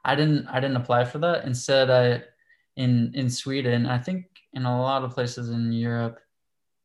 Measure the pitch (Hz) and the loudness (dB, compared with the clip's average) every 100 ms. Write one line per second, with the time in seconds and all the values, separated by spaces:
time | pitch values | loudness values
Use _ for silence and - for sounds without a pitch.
0 | - 139 156 147 - 131 139 127 123 120 | -2 2 4 2 0 -2 -2 -2 2 2
1 | 127 151 170 170 139 123 - 135 131 127 | 2 0 -2 0 -2 -6 2 2 6 6
2 | 123 120 - _ _ _ _ - 127 123 | 4 2 -4 _ _ _ _ -4 2 2
3 | 117 139 127 123 135 135 123 120 120 123 | 2 0 -2 -4 -4 -2 0 0 0 -2
4 | 127 185 180 - _ 131 127 123 131 135 | -2 -8 -8 -20 _ -6 -2 -2 0 -2
5 | 127 131 120 123 120 117 117 117 117 117 | -2 -4 -6 -4 -6 -4 -2 -2 -2 -2
6 | 117 113 _ _ _ _ _ _ | -4 -8 _ _ _ _ _ _